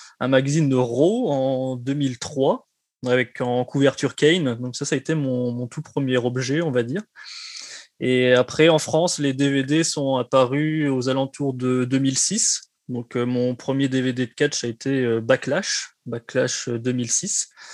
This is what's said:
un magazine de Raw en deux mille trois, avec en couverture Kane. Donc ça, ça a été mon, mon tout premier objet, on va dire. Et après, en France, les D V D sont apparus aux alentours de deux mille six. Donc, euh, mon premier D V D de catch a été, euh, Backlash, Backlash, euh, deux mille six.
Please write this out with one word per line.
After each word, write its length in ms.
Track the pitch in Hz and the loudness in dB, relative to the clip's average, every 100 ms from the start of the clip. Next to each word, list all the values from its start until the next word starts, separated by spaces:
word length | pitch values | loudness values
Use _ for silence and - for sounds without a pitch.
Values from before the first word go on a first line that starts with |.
| - - | -20 -6
un 80 | 127 | 2
magazine 400 | 135 135 151 143 | 2 2 2 2
de 80 | 127 | 2
Raw 540 | 127 120 165 226 226 | 2 2 2 2 0
en 460 | 139 131 131 131 127 | 0 0 -2 -4 -6
deux 180 | 120 | -4
mille 240 | 143 139 123 | -2 -2 -4
trois, 500 | - - 135 254 _ _ _ _ 127 | -6 0 2 0 _ _ _ _ 0
avec 340 | 127 123 - | 2 0 -4
en 240 | 123 123 | -2 -2
couverture 500 | 123 143 139 - 143 | -2 2 2 2 -2
Kane. 400 | - 147 180 139 117 | 2 2 4 0 -4
Donc 200 | 127 120 | -6 -8
ça, 80 | |
ça 100 | 147 | -4
a 40 | 139 | -4
été 160 | 135 | -2
mon, 360 | 160 135 123 123 | -2 -2 -2 -2
mon 160 | 120 123 | -4 -6
tout 160 | - | -10
premier 360 | 156 - 135 127 | -8 -4 0 0
objet, 420 | 123 127 123 147 | 0 -2 -2 -2
on 100 | 165 | 0
va 120 | 123 | 0
dire. 200 | 117 143 - - - - - - - - - - | -2 -4 -8 -16 -18 -16 -16 -16 -16 -18 -20 -6
Et 300 | 123 127 127 | 0 2 6
après, 380 | 123 127 - 160 | 4 4 4 6
en 80 | 156 | 4
France, 400 | - 160 170 - | 2 0 2 0
les 160 | 143 | -2
D 160 | 131 139 | 0 2
V 120 | 139 | 2
D 220 | 131 151 | 2 0
sont 320 | 165 - 139 131 | 0 -2 0 0
apparus 720 | 120 135 123 139 156 156 147 | 2 2 4 2 -2 0 0
aux 200 | 131 123 | 0 0
alentours 420 | 135 135 - 139 | -2 -2 -4 -4
de 320 | 127 127 127 | -2 0 0
deux 140 | 127 135 | 2 0
mille 200 | 135 131 | 0 0
six. 520 | - 202 - - - _ - | -2 0 0 -2 -6 _ -10
Donc, 260 | 120 120 | -8 -6
euh, 120 | 123 123 | -4 -2
mon 280 | 123 123 | 0 0
premier 340 | 123 - 135 139 | -2 -4 -2 0
D 120 | 131 | 0
V 140 | 127 | 0
D 120 | 123 123 | -2 -4
de 60 | |
catch 320 | - 147 - | -2 -2 -2
a 40 | 120 | -6
été, 200 | 117 135 | -6 -2
euh, 320 | 135 123 113 | 0 0 0
Backlash, 720 | 113 131 - 156 202 - - _ - | 2 2 2 -2 -2 -6 -8 _ -10
Backlash, 640 | 120 - 131 127 - - | -10 -4 -2 0 -2 -4
euh, 100 | 117 | -4
deux 140 | 123 | -2
mille 180 | 123 117 | -2 -2
six. 400 | - 196 - - - - | -2 -2 -4 -6 -12 -18